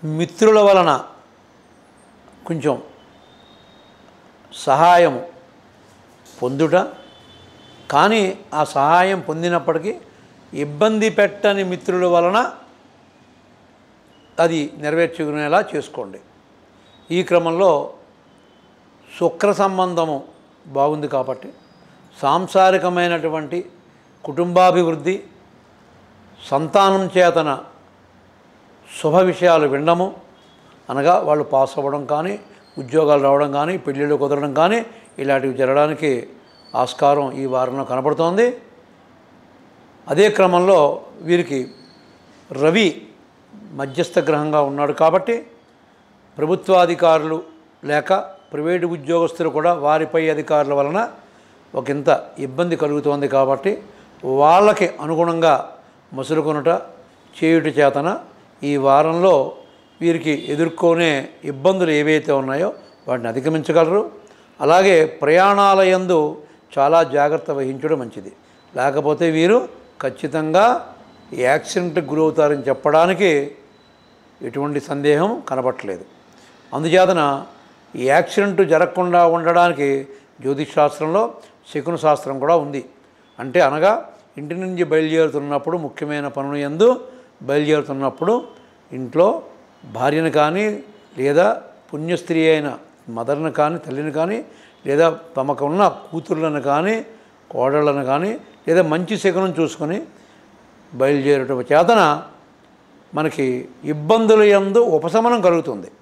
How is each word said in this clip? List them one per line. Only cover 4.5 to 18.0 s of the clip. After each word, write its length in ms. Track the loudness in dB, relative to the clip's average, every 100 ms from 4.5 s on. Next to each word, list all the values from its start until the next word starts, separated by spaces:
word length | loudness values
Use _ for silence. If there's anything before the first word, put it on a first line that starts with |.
సహాయము 680 | -10 0 4 6 6 4 0 -10 -18 _ _ _ _ _ _ _ _ -20 -8
పొందుట, 380 | -6 -2 2 2 0 -10 -20 -20 -20 -20 -20 -20 -20 -20 -4
కానీ 300 | 2 2 2 0 -4 -10 -4
ఆ 40 | -2
సహాయం 460 | 0 2 4 2 -2 -4
పొందినప్పటికీ 640 | -4 -2 -2 -2 -4 -4 -10 -14 -20 -20 -20 -16
ఇబ్బంది 580 | -8 -8 0 0 2 0 2
పెట్టని 460 | 0 0 -2 0 -4
మిత్రుల 340 | -6 -4 -2 2
వలన 240 | 2 2 0 -2 -6 -20 _ _ _ _ _ _ _ _ _ _ _ _ _ _ _ _ -2
అది 220 | 0 0 -4 -6
నెరవేర్చుకునేలా 760 | -4 0 0 -2 -6 -4 0 0 0
చేసుకోండి. 480 | -6 -8 -12 -12 -14 _ _ _ _ _ _ _ _ _
ఈ 100 | -4 2
క్రమంలో 400 | 0 2 2 2 2 -2 -12